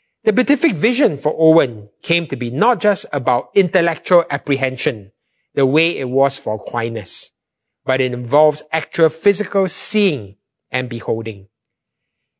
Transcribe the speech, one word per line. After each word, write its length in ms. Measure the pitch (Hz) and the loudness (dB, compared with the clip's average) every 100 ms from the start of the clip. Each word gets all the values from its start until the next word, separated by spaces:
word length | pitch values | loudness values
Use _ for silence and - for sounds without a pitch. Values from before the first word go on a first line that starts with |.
| _ _ 220 | _ _ 0
The 80 | |
beatific 400 | 202 233 294 330 | 0 2 2 2
vision 440 | 165 214 247 233 147 | 0 0 2 0 0
for 160 | 151 - | -4 2
Owen 500 | 160 160 135 107 104 _ | 6 6 4 -4 -16 _
came 260 | - 170 165 | -4 -2 -2
to 80 | 127 | -6
be 140 | 120 | -6
not 300 | 127 226 214 | 0 0 2
just 240 | 208 190 - | 0 0 -4
about 380 | 143 123 123 - 202 | -4 0 -2 0 0
intellectual 720 | 185 185 170 160 - 175 165 | 2 2 0 -4 2 2 2
apprehension, 840 | 143 - 131 131 131 151 110 98 _ _ _ _ | -6 -2 -2 -2 -2 -4 -4 -14 _ _ _ _
the 120 | - 135 | 0 2
way 320 | 147 165 160 | 2 0 -2
it 120 | 131 | -2
was 280 | 127 135 - | 2 2 0
for 180 | 113 107 | -8 -8
Aquinas, 760 | - 120 117 113 98 - - _ _ _ _ _ - | -6 -6 -4 -6 -10 -14 -14 _ _ _ _ _ -4
but 160 | 131 | -2
it 100 | 127 | -2
involves 520 | 123 120 143 151 147 - | -4 0 4 4 2 -6
actual 340 | - - - 160 | -6 -6 0 0
physical 640 | - 202 190 208 202 185 | 2 0 0 -2 -2 -2
seeing 640 | - - 214 202 139 101 101 _ _ _ | -4 -2 0 0 0 -8 -18 _ _ _
and 200 | 127 123 | -6 -6
beholding. 580 | 117 - 113 113 101 101 _ _ _ _ _ _ _ _ | -8 -4 -4 -4 -12 -18 _ _ _ _ _ _ _ _